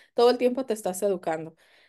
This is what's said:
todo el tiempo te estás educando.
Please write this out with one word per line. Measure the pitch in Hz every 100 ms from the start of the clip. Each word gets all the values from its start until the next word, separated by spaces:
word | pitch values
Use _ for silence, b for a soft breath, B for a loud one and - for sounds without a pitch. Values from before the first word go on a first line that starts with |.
| b
todo | - 240
el | 247
tiempo | 247 247 262
te |
estás | 214 185 185
educando. | 202 185 175 160 160 - b b